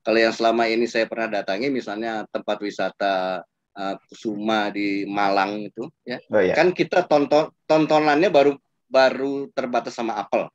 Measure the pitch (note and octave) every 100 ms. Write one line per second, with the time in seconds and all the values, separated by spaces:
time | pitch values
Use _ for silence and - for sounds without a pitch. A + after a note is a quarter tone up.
0 | - A2+ A2+ A2+ A2+ A#2 A2+ A2+ A#2 A#2
1 | A2+ A2+ A2 G#2 F#2+ G2 C#3 B2+ A2 G#2
2 | A2+ A2 G2+ A2 G#2 G#2 G#2 F#2+ F#2+ -
3 | G2 F#2+ F#2 F#2 - _ _ G2+ G2 F#2+
4 | _ - A#2 G#2 G#2+ A2 G#2 G2 G2+ G2
5 | G2 G2+ G2+ G2 F#2+ G#2 G#2 - D3 _
6 | B2 B2+ _ G#2+ F#2 - F3+ F3 E3 F#3+
7 | F3 D3 C#3+ D3+ D#3 _ - D#3 D3+ D#3
8 | D3+ D3 G3 D3 C#3+ C#3 _ _ _ C3
9 | C3 B2 C#3 C#3 C#3 - B2+ A#2+ B2 B2
10 | A2+ G#2+ G2 A2 E2